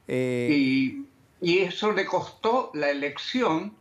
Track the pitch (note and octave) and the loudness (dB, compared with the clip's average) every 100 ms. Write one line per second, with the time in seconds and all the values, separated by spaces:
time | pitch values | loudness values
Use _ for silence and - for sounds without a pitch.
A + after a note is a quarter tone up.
0 | - C3 B2+ B2 A#2+ D3 C3 C3 C3 - | -6 -2 0 0 2 2 4 2 0 -2
1 | - _ _ _ F3 F3+ F3 - G#3+ F#3+ | -12 _ _ _ 0 2 2 0 0 0
2 | F#3+ F3+ - - A3 D#3+ D#3 D3+ C#3+ C#3+ | 0 -2 -4 -4 0 0 0 -2 -2 0
3 | C#3+ - - B3+ A3 D#3+ G3+ - | -4 -6 -6 0 2 0 -2 -12